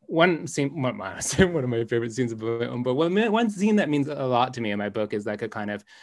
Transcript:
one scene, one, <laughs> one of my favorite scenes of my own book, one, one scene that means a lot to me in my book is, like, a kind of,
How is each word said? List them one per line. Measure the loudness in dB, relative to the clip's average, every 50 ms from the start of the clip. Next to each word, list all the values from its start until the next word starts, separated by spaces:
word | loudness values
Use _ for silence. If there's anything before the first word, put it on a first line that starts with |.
| _
one | -4 2 4 4 4 4 2 -2
scene, | -4 -4 -2 -2 -2 -2 -2 -2
one, | -2 -4 -4
<laughs> |
one | -8 -10 -8 -8 -6 0 4 4 4 4 4 2 -2
of | 0
my | 0 -2 0
favorite | 0 0 -2 -2 -2 -2
scenes | -2 -2 -2
of | -2 -4 -4
my | -4 -2 -2 -4
own | -4 -4 -2 -2
book, | 0 0
one, | 2 2 2 2 2 2 2 2
one | 2 2 0
scene | 0 0 2 4 4
that | 4 4 2
means | 2 0 0 -2
a | -2
lot | -4 -2 2 2 2 2 2 0
to | -2
me | -4 -2
in | -2 -2
my | -2 -2
book | -2 -2 -2 -2 -2
is, | -4 -4
like, | -4 -4 -4 -6
a | -6
kind | -6 -6 -6 -6
of, | -6 -6 -8 _ -20 -20